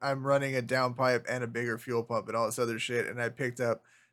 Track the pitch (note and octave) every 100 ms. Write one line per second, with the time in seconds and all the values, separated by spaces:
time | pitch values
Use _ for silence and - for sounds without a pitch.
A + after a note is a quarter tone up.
0 | C#3 C3+ C3+ C#3 C#3 C3 A#2+ C3 B2+ B2
1 | B2+ A#2+ - B2+ A#2 A#2 A#2+ A2+ - A#2
2 | A#2 A2+ F#2 A2+ A2 B2 A#2 A2+ - A#2+
3 | - A#2+ A#2 A#2+ B2+ A#2+ A#2 A2 _ _
4 | _